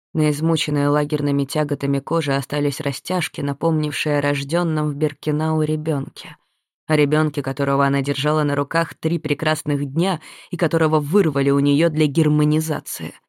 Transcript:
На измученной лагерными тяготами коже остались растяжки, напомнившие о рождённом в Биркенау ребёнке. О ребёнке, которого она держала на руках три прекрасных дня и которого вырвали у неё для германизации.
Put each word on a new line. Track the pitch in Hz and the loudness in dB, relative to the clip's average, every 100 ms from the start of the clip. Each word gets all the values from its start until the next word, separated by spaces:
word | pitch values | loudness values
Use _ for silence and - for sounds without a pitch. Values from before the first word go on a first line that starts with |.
| _ | _
На | 156 151 | 0 0
измученной | 147 160 160 - 147 143 | 2 0 0 0 0 2
лагерными | 147 147 147 143 143 | 2 0 -2 0 0
тяготами | 139 156 147 143 139 139 | 0 -2 -2 -2 -2 -2
коже | - 165 139 | -2 -2 0
остались | 139 127 147 143 - | -2 -2 -2 -2 -2
растяжки, | 143 - - 180 - - | -6 -6 -4 -4 -4 -4
напомнившие | 143 139 165 156 151 - 156 147 | -6 -2 0 0 0 -2 -2 0
о | |
рождённом | 143 143 139 170 170 156 151 | 0 -2 0 0 0 0 -2
в | 143 | 0
Биркенау | 151 - 151 147 156 160 | -2 -2 -4 -2 0 0
ребёнке. | 151 156 160 143 - - - - _ _ _ _ - | 0 -2 -2 -4 -4 -12 -18 -20 _ _ _ _ 0
О | 151 | 2
ребёнке, | 143 151 156 143 | 4 4 2 -2
которого | 135 135 139 139 139 | -4 -2 0 2 2
она | 139 | 2
держала | 139 131 147 156 | 0 -2 0 2
на | 147 143 | 0 0
руках | 139 - 131 | -2 -2 -2
три | - 160 170 | -4 -4 -2
прекрасных | 143 139 156 156 151 143 | -2 -2 0 -2 -2 -2
дня | 143 143 190 160 - - - | -2 -2 -2 -2 -8 -20 -12
и | 170 | -2
которого | 165 165 156 156 | 0 2 2 2
вырвали | 143 202 165 139 139 | 2 2 2 2 2
у | 139 | 4
неё | 143 143 170 | 4 4 2
для | 156 151 | 2 2
германизации. | 143 151 151 151 151 156 147 - - - - | 2 4 4 4 2 0 -6 -8 -10 -12 -14